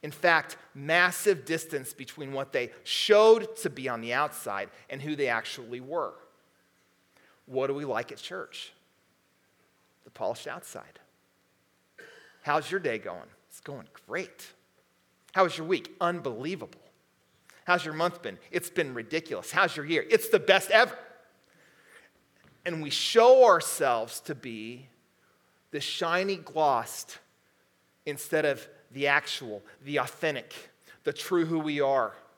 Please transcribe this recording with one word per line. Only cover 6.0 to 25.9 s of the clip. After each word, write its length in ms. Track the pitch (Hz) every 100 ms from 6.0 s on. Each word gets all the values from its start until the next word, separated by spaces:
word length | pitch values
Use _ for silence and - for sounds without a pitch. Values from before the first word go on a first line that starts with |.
| 123 - - _ _ _ _ _ _ _ _ _ _ _ _
What 220 | 131 135
do 60 |
we 120 | 139 147
like 260 | 113 120
at 60 | -
church? 560 | - 185 147 - - _ _ _ _ _ _ _ _ _ _ _ _ _
The 80 | -
polished 360 | - 104 113 -
outside. 520 | 156 - - - - _ _ _ _ _ _ _ _ _ _ - - - _
How's 280 | - 147 151
your 120 | 185
day 160 | 156 113
going? 320 | 98 87 67 _ _
It's 140 | -
going 260 | - 139 90 - _
great. 460 | 139 190 - - _ _ _ _ _ _ _ _
How 100 | -
was 140 | 185 -
your 80 | 160
week? 300 | 175 - -
Unbelievable. 800 | 175 175 131 110 143 180 113 - _ _ _ _ _ _ _ - -
How's 200 | 175 147
your 80 |
month 280 | 156 175 175
been? 160 | 117 92 -
It's 180 | 175 170
been 240 | - 151
ridiculous. 580 | 123 110 156 165 110 -
How's 260 | 165 185 -
your 80 | 147
year? 200 | 160 -
It's 180 | 220 -
the 120 | 202
best 300 | 143 190 -
ever. 280 | 214 240 - - - _ _ _ _ _ _ _ - _ _ _ _ _ _ 175
And 180 | 165
we 60 | 151
show 560 | - - 226 233 262 247
ourselves 760 | 175 - - 143 117 117 -
to 140 | - 143
be 540 | 123 113 110 123 135 _ _ _ _ _ _ _ _
the 80 | 147
shiny 560 | -